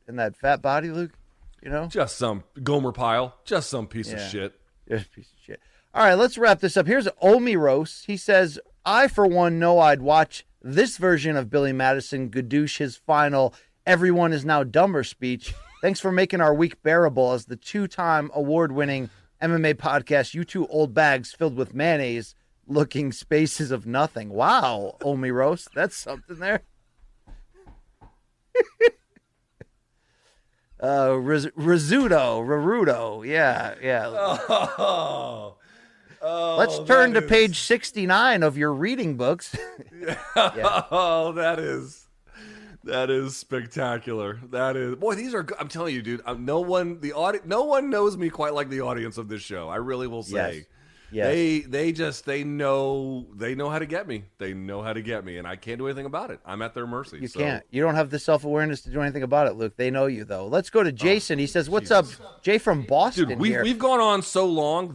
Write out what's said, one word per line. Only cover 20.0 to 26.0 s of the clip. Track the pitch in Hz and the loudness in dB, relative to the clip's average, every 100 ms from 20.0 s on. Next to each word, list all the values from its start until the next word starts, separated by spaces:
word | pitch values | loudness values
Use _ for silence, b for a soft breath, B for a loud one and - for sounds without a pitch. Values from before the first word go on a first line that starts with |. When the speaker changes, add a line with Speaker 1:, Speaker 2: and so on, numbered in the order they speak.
| 120 147 123 | 2 2 2
Speaker 1:
you | 160 | -4
two | 170 190 147 | -6 -4 -2
old | 151 151 | 0 0
bags | 117 151 135 120 | 4 4 4 -2
filled | - 160 123 | -4 -2 -2
with | 127 | -4
mayonnaise | 127 160 156 131 117 110 - _ _ - | -2 0 2 0 -4 -8 -16 _ _ -2
looking | 147 147 131 143 | 0 0 -2 -4
spaces | 117 - 151 156 - 147 | -6 0 2 2 -2 -4
of | 127 110 | -4 -4
nothing." | 127 156 - 107 | -2 -2 -4 -8
Wow, | 101 143 247 143 110 101 - | 0 2 2 2 -2 -6 -6
Omi | 143 139 131 | -4 -2 -2
Roast, | 123 135 170 - | 0 0 0 -6
that's | 135 180 | -4 -4
something | - | -4